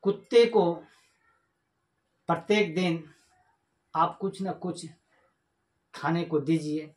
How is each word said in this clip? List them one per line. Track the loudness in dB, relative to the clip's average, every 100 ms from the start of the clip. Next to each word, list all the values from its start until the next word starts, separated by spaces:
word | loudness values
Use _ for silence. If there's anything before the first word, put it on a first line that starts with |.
कुत्ते | -2 -4 4 6 6
को | 4 2 0 -10 _ _ _ _ _ _ _ _ _ _ _ _ _ -4
प्रत्येक | -4 0 0 2 0
दिन | -2 -2 -8 _ _ _ _ _ _ _ _
आप | 0 0 -2
कुछ | -8 -6
न | -8
कुछ | -6 -8 -10 -14 -18 _ _ _ _ _ _ _ _ _
खाने | -6 -2 -2
को | 0 -2
दीजिए। | 0 -2 0 -8 -8